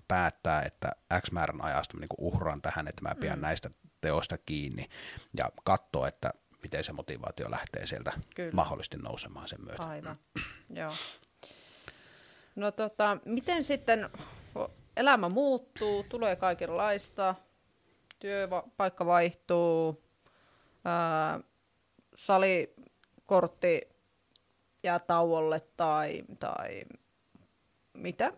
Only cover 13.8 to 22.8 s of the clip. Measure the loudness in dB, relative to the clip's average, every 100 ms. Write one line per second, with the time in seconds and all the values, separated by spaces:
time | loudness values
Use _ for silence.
13.8 | 2 2 0 -10 -16 -18 -12 -6 -6 -8
14.8 | -8 2 6 6 4 2 2 2 -2 -4
15.8 | 0 0 -2 -2 0 2 2 0 -2 0
16.8 | 0 0 -4 0 0 0 -8 _ _ _
17.8 | _ _ _ -12 -4 -2 -2 -2 -4 -2
18.8 | 0 0 4 6 6 0 2 4 6 4
19.8 | 2 -2 _ _ _ _ _ _ _ _
20.8 | -2 0 2 2 0 -2 -8 _ _ _
21.8 | _ _ _ -2 4 6 6 4 0 -8